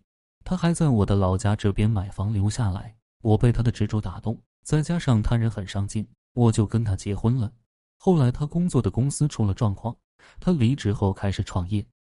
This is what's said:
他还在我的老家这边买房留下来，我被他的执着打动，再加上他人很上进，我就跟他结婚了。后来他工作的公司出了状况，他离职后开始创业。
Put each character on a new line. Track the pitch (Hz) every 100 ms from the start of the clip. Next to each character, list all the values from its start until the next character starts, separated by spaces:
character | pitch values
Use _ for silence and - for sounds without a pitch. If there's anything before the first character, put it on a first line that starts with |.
| - _ _ _
他 | -
还 | 180 170
在 | 170 156
我 | 113 95
的 | 101
老 | 92 95
家 | 101 107
这 | 104
边 | 98 107
买 | 110 95
房 | - 98
留 | 107 104
下 | 104 104
来， | 90 - - _ _
我 | 113 107
被 | 120
他 | 113
的 | 113
执 | - 107
着 | 107
打 | 101 85
动， | 107 - _ _
再 | - 151
加 | 151 175
上 | 139 110
他 | 107 120
人 | 113
很 | 107 95
上 | 101 98
进， | 110 101 _ _
我 | - 117
就 | 110 104
跟 | 113
他 | 113
结 | 95 104
婚 | 95 113 127
了。 | 104 - _ _ _ _
后 | 190 170
来 | 123
他 | -
工 | 147 170 175
作 | 131
的 | 98
公 | 110 139
司 | - 151
出 | -
了 | 107
状 | 95 104
况， | 98 117 - _ _ - -
他 | -
离 | 170 117 135
职 | 104
后 | 101 101
开 | 95 101
始 | -
创 | 92 95 90
业。 | 104 - _